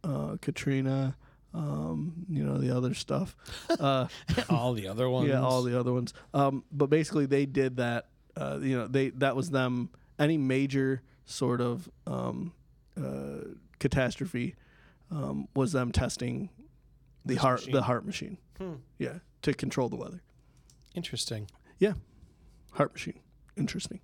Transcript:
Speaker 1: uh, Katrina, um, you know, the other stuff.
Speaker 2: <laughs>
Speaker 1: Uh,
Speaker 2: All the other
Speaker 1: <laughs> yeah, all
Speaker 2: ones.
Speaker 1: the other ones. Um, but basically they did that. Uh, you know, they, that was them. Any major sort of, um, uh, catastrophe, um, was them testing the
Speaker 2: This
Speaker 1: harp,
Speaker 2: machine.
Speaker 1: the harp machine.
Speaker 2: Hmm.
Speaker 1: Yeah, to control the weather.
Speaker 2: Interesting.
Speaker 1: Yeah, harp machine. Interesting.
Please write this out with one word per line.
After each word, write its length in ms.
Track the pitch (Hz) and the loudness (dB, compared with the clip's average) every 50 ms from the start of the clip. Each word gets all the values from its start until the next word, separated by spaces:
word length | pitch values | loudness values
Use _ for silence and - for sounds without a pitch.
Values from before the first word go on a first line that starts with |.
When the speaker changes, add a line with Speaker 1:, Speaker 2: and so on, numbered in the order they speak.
| - | -2
Speaker 1:
uh, 340 | 165 135 143 147 151 - 175 | -2 -2 -2 -2 -4 -6 -4
Katrina, 760 | - 143 - - - 143 135 135 135 135 135 135 135 135 139 - - - - _ _ _ - | -6 -6 -6 -2 0 0 2 2 2 2 2 2 2 0 -2 -4 -14 -20 -20 _ _ _ -8
um, 580 | 165 156 147 143 147 156 160 - 151 147 175 160 170 180 190 | -6 -4 -4 -2 -4 -4 -2 -2 -2 -4 -4 -6 -8 -6 -4
you 140 | 160 139 143 | -2 0 0
know, 160 | 139 139 139 | 0 0 0
the 100 | 135 127 127 | 2 2 2
other 180 | 123 127 123 - | 2 0 0 -2
stuff. 420 | - - - 139 139 185 180 - - - - - | -4 -4 -2 -2 -2 -2 -4 -8 -16 -14 -14 -14
Speaker 2:
<laughs> 220 | - - - 339 - | -12 -2 -2 0 2
Speaker 1:
Uh, 260 | 151 139 135 131 127 - - - - - - 247 - - | 4 2 2 2 0 -2 -6 -10 -2 0 0 0 2 2
Speaker 2:
All 220 | 170 143 123 127 123 | 2 2 2 2 0
the 140 | 110 98 | 0 -2
other 180 | 95 101 113 127 | -4 -2 0 2
Speaker 1:
<laughs> 200 | 127 127 127 - | 2 4 2 4
yeah, 160 | 143 135 131 | 4 4 4
all 200 | 131 127 127 127 | 4 4 4 4
Speaker 2:
ones. 40 | 127 123 120 | 2 2 0
Speaker 1:
the 60 | 123 | 0
other 120 | 123 127 123 | 2 2 0
ones. 200 | 127 120 117 - - - - | 0 -2 -4 -8 -14 -18 -2
Um, 320 | - 143 143 139 135 131 - _ | 2 4 4 4 2 -2 -8 _
but 200 | 151 143 147 135 | 0 0 4 6
basically 340 | 151 160 151 - - 151 143 | 6 4 4 2 2 2 4
they 220 | 131 139 139 143 | 4 4 4 4
did 300 | 139 127 139 135 131 127 | 2 2 2 2 2 2
that. 320 | 127 123 120 120 117 - _ _ _ _ _ _ | 0 -2 0 -2 -4 -6 _ _ _ _ _ _
Uh, 220 | - 139 135 143 143 | -6 -4 -4 -4 -2
you 160 | - 131 131 | 0 0 0
know, 80 | 123 113 | 0 0
they, 220 | 101 127 135 135 135 | 0 2 2 2 2
that 240 | - 127 139 135 123 | 2 2 2 2 2
was 140 | 135 131 170 | 0 -2 0
them. 400 | 139 131 127 123 123 123 120 - - - - _ - - | 2 2 2 2 0 -2 -4 -6 -10 -20 -20 _ 0 2
Any 180 | 147 151 165 | 4 4 4
major 640 | 156 135 131 131 135 139 139 135 135 135 131 131 127 - _ - _ _ | 4 4 4 4 4 2 2 2 2 2 2 0 -2 -4 _ -20 _ _
sort 340 | - - - 139 127 123 120 | -12 -4 0 0 2 2 2
of, 300 | 123 120 120 185 170 - - - - | 2 0 0 -4 -8 -12 -18 -14 -8
um, 480 | - 131 123 - 62 - 62 - 175 - _ - _ - - _ - - | -6 -4 -4 -4 -4 -4 -6 -8 -8 -10 _ -20 _ -20 -20 _ -14 -10
uh, 500 | - 139 - 67 67 69 69 71 - - - - - - - - _ | -8 -8 -6 -6 -6 -8 -8 -10 -10 -12 -12 -16 -18 -20 -20 -10 _
catastrophe, 760 | - 135 - 139 131 120 - - 139 - - 120 123 180 - - - - - - - - - _ - - | -2 0 2 2 0 0 -2 -4 -6 -4 -4 -4 -4 -4 -6 -12 -20 -20 -20 -20 -20 -20 -20 _ -14 -8
um, 380 | 170 147 135 139 139 143 139 - _ | -6 -6 -4 -4 -4 -6 -6 -2 _
was 160 | 135 131 113 | 0 2 2
them 200 | 160 131 123 120 | 2 0 0 2
testing 580 | - - 127 - - - 123 123 123 131 202 180 - - 294 - - - _ _ - _ _ - - - - | 2 2 2 2 -2 -4 -4 -4 -4 -4 -6 -8 -12 -20 -20 -20 -20 -20 _ _ -20 _ _ -20 -20 -10 -4
the 80 | - 127 | -2 0
Speaker 2:
This 80 | - | 4
Speaker 1:
harp, 180 | 135 131 127 120 | 4 4 4 4
Speaker 2:
machine. 120 | - 135 135 | 0 0 2
Speaker 1:
the 80 | 135 | 2
harp 240 | 110 110 123 117 - | 4 2 0 0 0
machine. 320 | 214 - - - - 202 - - _ - - | -4 -6 -6 -8 -8 -10 -14 -16 _ -12 -10
Speaker 2:
Hmm. 140 | 190 185 160 131 131 _ - - | -10 -10 -10 -12 -14 _ -8 -6
Speaker 1:
Yeah, 160 | 147 117 - 180 - - _ _ | -6 -6 -6 -10 -16 -20 _ _
to 140 | - 156 135 | -2 -2 0
control 340 | - - 135 - 135 127 107 | 0 -4 -4 0 0 -2 -2
the 60 | - | -2
weather. 260 | - - - 180 175 _ _ _ - _ - _ - _ - - _ - - - | -6 -8 -10 -12 -16 _ _ _ -20 _ -20 _ -20 _ -20 -20 _ -20 -10 -10
Speaker 2:
Interesting. 540 | 175 170 - - 117 - - 117 107 104 - - _ _ - - - | -8 -8 -6 -6 -6 -6 -4 -6 -8 -8 -10 -16 _ _ -20 2 2
Speaker 1:
Yeah, 140 | 185 208 196 - - - - - - - - _ - - - - - - - | 2 2 2 -2 -8 -14 -20 -20 -20 -20 -20 _ -20 -20 -20 -20 -20 -14 -2
harp 200 | - 147 - - | 0 0 0 0
machine. 280 | - - 170 - - _ _ _ - - - _ | -10 -10 -10 -12 -12 _ _ _ -20 -20 -16 _
Interesting. 440 | 208 - - - 190 - - - 190 | -4 -4 -4 -4 -6 -8 -8 -10 -14